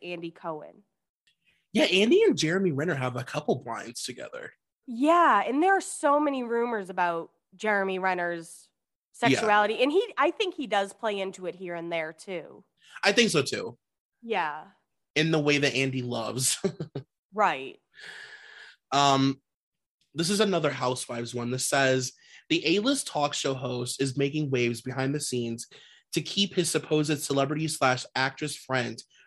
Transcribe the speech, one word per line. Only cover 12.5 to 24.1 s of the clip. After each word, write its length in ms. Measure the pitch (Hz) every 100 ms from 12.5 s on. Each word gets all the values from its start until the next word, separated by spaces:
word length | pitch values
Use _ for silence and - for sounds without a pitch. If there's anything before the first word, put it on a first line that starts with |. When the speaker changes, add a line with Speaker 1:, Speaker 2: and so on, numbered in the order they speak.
| - _ _ _ -
Speaker 2:
I 80 | 196
think 180 | 208 220
so, 140 | 156
too. 340 | 131 107 92 - _ _ _ _
Speaker 1:
Yeah. 440 | 233 202 156 151 190 _ _ _ _ 147
Speaker 2:
In 160 | 160
the 80 | 160
way 180 | 147 147
that 160 | 143
Andy 280 | 120 135 131
loves. 560 | 123 117 113 117 131 -
<laughs> 60 | 190 - 160 139 - _ _
Speaker 1:
Right. 480 | 196 196 139 131 - _ - - - - - - - - - -
Speaker 2:
Um, 480 | 139 143 135 135 135 _ _ _ _ _ _ _ 139
this 160 | 170
is 80 | 202
another 320 | 214 175 151
Housewives 640 | 131 127 127 - 120 117 120
one. 160 | 120
This 180 | 127 -
says, 440 | 139 135 131 127 - _ - -
"The 260 | 165 151 190
A-list 300 | 233 277 -
talk 300 | - 143 -
show 180 | 139
host 480 | 131 123 123 123 -
is 160 | 135